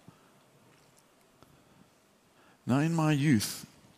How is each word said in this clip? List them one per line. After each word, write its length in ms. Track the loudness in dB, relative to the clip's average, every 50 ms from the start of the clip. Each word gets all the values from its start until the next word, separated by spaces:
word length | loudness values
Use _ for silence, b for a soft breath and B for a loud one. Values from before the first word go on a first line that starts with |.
| -20 b b b b b b b b _ _ -20 -20 -20 -20 -20 _ _ _ _ _ _ _ _ _ _ _ -20 -20 _ -20 -20 _ _ _ -20 -20 _ _ _ _ _ _ _ _ _ b b b b b b b
Now, 140 | -2 0 0
in 160 | 0 0 0
my 180 | 0 0 2
youth, 540 | 2 2 2 2 2 2 2 -2 -10 -12 -16 -20 -20 -20 -20 -20 -20